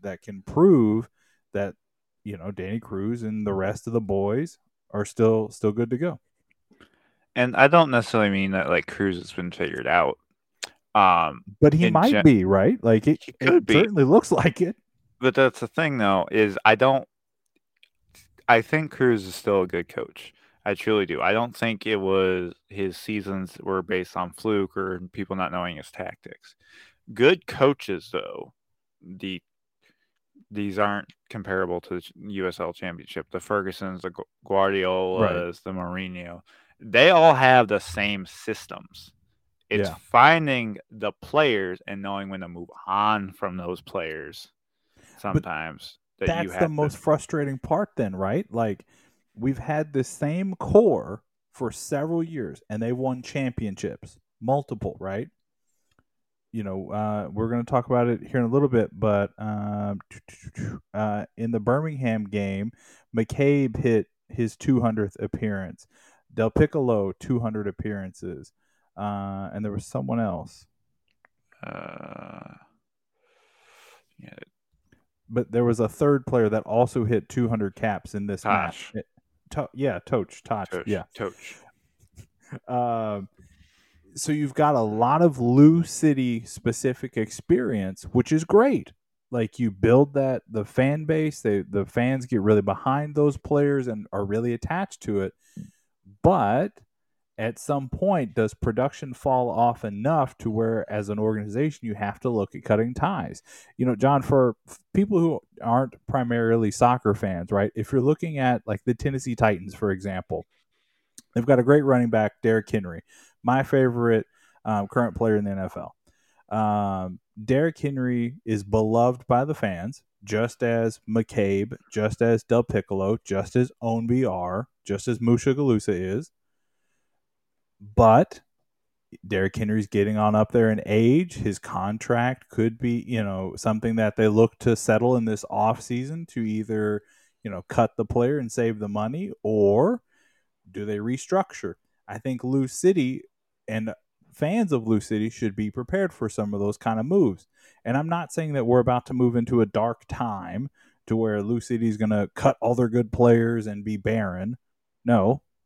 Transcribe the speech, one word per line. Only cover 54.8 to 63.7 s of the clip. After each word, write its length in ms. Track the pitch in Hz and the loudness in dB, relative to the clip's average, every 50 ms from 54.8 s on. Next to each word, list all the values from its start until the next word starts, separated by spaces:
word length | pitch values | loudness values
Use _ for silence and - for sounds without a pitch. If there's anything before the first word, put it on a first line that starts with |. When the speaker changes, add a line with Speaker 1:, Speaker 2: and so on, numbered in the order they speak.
| - 98 - - | -6 -8 -8 -8
Speaker 1:
right? 280 | - 95 95 104 123 - _ _ _ _ _ _ _ _ _ _ _ _ _ _ _ _ _ _ _ _ _ _ _ _ | -10 -8 -6 -6 -8 -10 _ _ _ _ _ _ _ _ _ _ _ _ _ _ _ _ _ _ _ _ _ _ _ _
You 120 | - 113 104 | -10 -10 -8
know, 280 | 98 92 95 92 - | -8 -8 -8 -10 -8
uh, 380 | - 104 107 107 107 104 101 71 | -6 -4 -4 -4 -4 -4 -6 -8
we're 180 | 87 104 110 113 | -6 -6 -4 -4
gonna 140 | 120 120 117 | -2 -4 -4
talk 240 | - - 127 120 - | -2 -2 -2 0 0
about 200 | 131 123 120 120 | 0 2 2 2
it 140 | 120 104 | 0 -2
here 180 | - - - 131 | -4 -4 -2 -2
in 60 | 123 | 0
a 40 | 113 | 2
little 180 | 120 139 143 135 | 2 2 2 4
bit, 240 | 127 117 107 - | 4 2 2 0
but, 400 | - 92 104 107 104 101 101 101 - - | -2 -2 0 2 2 2 0 -2 -6 -10
um, 600 | 107 107 107 104 104 104 104 104 104 104 101 98 - _ - - _ - - - - - - - - - - - - _ - | -8 -6 -6 -6 -6 -6 -4 -4 -4 -4 -6 -8 -10 _ -20 -20 _ -20 -20 -20 -20 -18 -12 -10 -8 -8 -8 -10 -14 _ -6
uh, 320 | 104 107 107 104 104 - - _ | -4 -4 -4 -4 -6 -8 -10 _
in 140 | - 113 117 | -8 -6 -4
the 100 | 117 113 | -4 -2
Birmingham 640 | 104 117 123 143 156 160 151 135 131 120 110 110 107 | 0 0 0 0 0 -4 -6 -4 -4 -2 -2 -2 -4
game, 480 | 98 98 104 101 98 98 98 104 113 - _ _ - - _ _ _ - | -4 -4 -4 -4 -4 -4 -4 -6 -8 -8 _ _ -20 -20 _ _ _ -4
McCabe 640 | 113 113 - - - 143 139 143 143 139 127 | -4 -2 -2 -2 0 2 2 2 2 0 -2